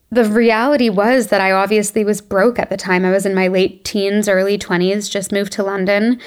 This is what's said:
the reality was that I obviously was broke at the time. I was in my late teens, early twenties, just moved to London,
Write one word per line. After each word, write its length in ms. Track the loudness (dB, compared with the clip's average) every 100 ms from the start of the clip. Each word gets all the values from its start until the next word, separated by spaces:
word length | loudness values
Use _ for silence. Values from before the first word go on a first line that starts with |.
| _
the 140 | 0
reality 640 | 2 2 2 2 2 2 2
was 380 | 2 2 2 2
that 140 | 0
I 120 | 2
obviously 520 | 2 2 0 0 -2
was 180 | -2 -2
broke 360 | -2 0 2 0
at 120 | -2
the 80 | -4
time. 260 | -2 0
I 60 | 2
was 160 | 0 0
in 80 |
my 140 | 0 0
late 360 | 2 0 -4
teens, 420 | -8 -4 0 0 0
early 300 | 0 0 -2
twenties, 520 | -2 -2 0 -2 -4
just 240 | -6 -4
moved 200 | -4 -4
to 100 | -4
London, 560 | -4 -2 0 0 0 -2